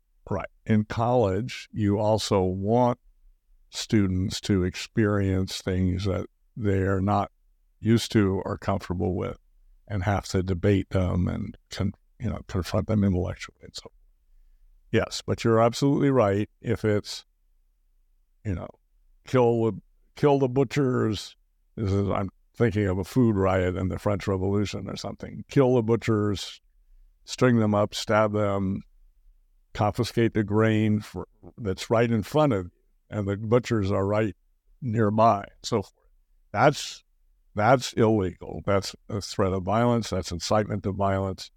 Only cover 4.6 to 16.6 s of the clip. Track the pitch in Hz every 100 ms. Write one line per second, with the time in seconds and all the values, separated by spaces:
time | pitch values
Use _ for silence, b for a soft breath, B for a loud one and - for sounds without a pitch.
4.6 | 90 - - - 104 104 98 95 95 -
5.6 | - 92 92 90 98 92 95 _ _ -
6.6 | 104 95 95 98 98 101 - _ _ _
7.6 | _ _ 107 113 - 113 98 98 - 101
8.6 | - 101 - 90 92 92 98 - _ _
9.6 | _ _ - 104 95 98 - 98 92 90
10.6 | 101 98 - 95 90 92 90 87 - -
11.6 | _ - 95 - _ _ 107 - - 98
12.6 | 85 107 - 107 101 90 90 - - -
13.6 | 90 - - - _ _ _ _ _ _
14.6 | _ _ _ 107 92 - - 104 117 113
15.6 | 117 127 139 151 143 131 101 101 107 _